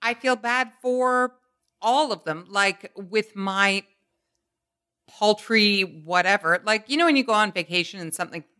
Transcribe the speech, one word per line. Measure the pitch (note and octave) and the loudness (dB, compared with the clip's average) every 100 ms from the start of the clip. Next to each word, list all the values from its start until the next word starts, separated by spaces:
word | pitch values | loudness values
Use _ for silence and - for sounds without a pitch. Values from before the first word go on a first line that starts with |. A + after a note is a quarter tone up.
I | A3+ A#3+ | -6 -2
feel | C4 B3+ | -2 0
bad | A#3+ B3 B3 - | 0 -2 -2 -6
for | B3+ B3+ B3+ B3+ B3 B3 _ _ _ _ | -4 0 2 2 0 -4 _ _ _ _
all | A3 C4+ D4 | 0 2 0
of | F#3 | -2
them. | D#3+ D#3 F3+ | -6 -8 -4
Like, | G3+ D4 C#4 F#3+ - | 0 0 0 -12 -18
with | F#3 G#3+ G#3+ G3 | -4 -4 -4 -6
my | G3 F#3+ G3 G3 - _ _ _ _ _ _ _ _ _ _ _ _ | -4 0 2 0 -6 _ _ _ _ _ _ _ _ _ _ _ _
paltry | - G#3 G#3+ - A3 G#3 G3 | -2 0 0 0 2 4 2
whatever, | F#3 D#3 D#3 F3+ F3+ G3+ D#3+ F3+ G#3+ | -4 -10 -2 0 2 2 2 0 0
like, | G#3+ A3 | -2 -2
you | D4 | 0
know, | E4+ | 4
when | C#4 | 2
you | |
go | B3 | 2
on | G#3+ G#3 | 2 0
vacation | F3+ D#3 F3+ E3+ G3 | -2 -4 -4 -4 -8
and | E3 | -10
something | - E3+ E3 - | -8 -8 -10 -16